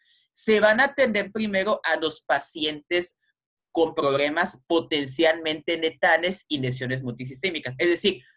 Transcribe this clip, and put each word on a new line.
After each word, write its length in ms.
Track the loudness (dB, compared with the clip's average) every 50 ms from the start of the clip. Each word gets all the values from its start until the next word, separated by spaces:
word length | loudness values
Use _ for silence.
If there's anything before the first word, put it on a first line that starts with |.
| _ _ _ _ _ _ _
se 280 | -2 2 2 4 6
van 200 | 6 6 6 4
a 40 | 2
atender 480 | 2 2 0 0 2 2 0 -2 -4 -4
primero 500 | -6 -4 -2 -2 -2 0 0 -2 -2 0
a 120 | -2 -2
los 260 | 0 0 -2 -2 -4 -2
pacientes 960 | -2 0 0 0 -2 -2 -2 -2 -4 -4 -6 -6 _ -2 -2 -2 -4 -8 -14 _ _ _ _ _ _ _ _ _ _ 0
con 220 | 0 2 2 2
problemas 680 | 0 0 2 2 2 0 0 0 0 0 -2 -2 -6 _
potencialmente 1120 | 0 0 0 0 0 -2 -2 -2 -2 0 2 2 2 2 0 -2 -4 -6 -4 -4 -4 -4
letales 720 | -2 -2 -4 -2 0 2 2 2 2 2 -2 -4 -4 -6 -6
y 120 | -4 -4
lesiones 420 | -2 -2 -2 -4 -4 -4 -4 -4 -6
multisistémicas, 720 | -8 -8 -8 -10 -12 -8 -6 -4 -4 -4 -4 -8 -8 -4
es 140 | 0 2 2
decir, 320 | 2 2 2 0 0 -2 -8 _ _